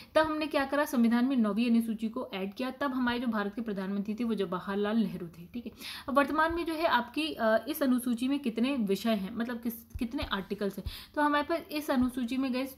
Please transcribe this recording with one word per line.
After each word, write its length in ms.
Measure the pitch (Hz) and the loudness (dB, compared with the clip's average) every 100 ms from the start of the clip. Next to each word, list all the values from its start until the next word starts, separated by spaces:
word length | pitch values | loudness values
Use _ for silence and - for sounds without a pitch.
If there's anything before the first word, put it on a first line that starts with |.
| - | 0
तब 120 | 311 311 | 2 4
हमने 200 | 311 302 | 0 0
क्या 180 | 294 | 0
करा, 200 | 269 285 | 0 0
संविधान 400 | 294 254 233 233 | 2 4 4 4
में 120 | 254 262 | 4 4
नौवीं 340 | 214 202 240 | 2 2 4
अनुसूची 380 | 233 226 214 220 | 4 2 -2 -4
को 220 | - - | -6 -6
ऐड 200 | 196 196 | -6 -6
किया। 160 | - 254 | -4 -6
तब 220 | 262 285 | -2 -2
हमारे 260 | 254 247 240 | 0 0 0
जो 80 | 247 | 0
भारत 280 | 214 202 | -2 -2
के 80 | 202 | -4
प्रधानमंत्री 520 | 226 196 190 202 202 | -4 -4 -2 -2 -2
थे 100 | 214 | -2
वो 100 | 233 | 0
जवाहरलाल 600 | 202 185 185 202 202 208 226 | 0 0 -2 -2 -2 2 2
नेहरू 300 | 190 175 170 | 2 -2 -10
थे, 180 | - 170 | -12 -12
ठीक 120 | 247 226 | -12 -12
है। 60 | - - - - | -12 -12 -12 0
अब 100 | 262 | 2
वर्तमान 360 | 277 302 330 | 4 4 2
में 100 | 339 | 2
जो 100 | 330 | -2
है 120 | 311 330 | 0 2
आपकी, 400 | 233 226 302 311 | 2 0 -4 -4
अ, 320 | - 226 220 - | 0 4 4 2
इस 140 | 302 | 0
अनुसूची 460 | 269 247 247 226 254 | 2 2 2 0 0
में 100 | 285 | 0
कितने 360 | 240 226 254 277 | 0 0 2 2
विषय 380 | 196 196 226 | 0 2 2
हैं, 200 | 214 190 - | 0 0 -4
मतलब 240 | 233 240 | -4 -4
किस, 140 | 240 226 - - | -4 -6 -8 -6
कितने 240 | 233 294 | -4 -4
articles 560 | - 196 - 196 202 190 | -4 -4 -4 -2 -4 -4
हैं, 60 | - - - | -8 -10 -6
तो 80 | 302 | 0
हमारे 220 | 294 294 | 2 2
पास 180 | 285 330 - | 2 -2 -2
इस 200 | 302 294 | -4 0
अनुसूची 460 | 269 254 262 240 262 | 2 2 0 -2 0
में 180 | 269 | 0
guys 220 | 254 269 | -2 -4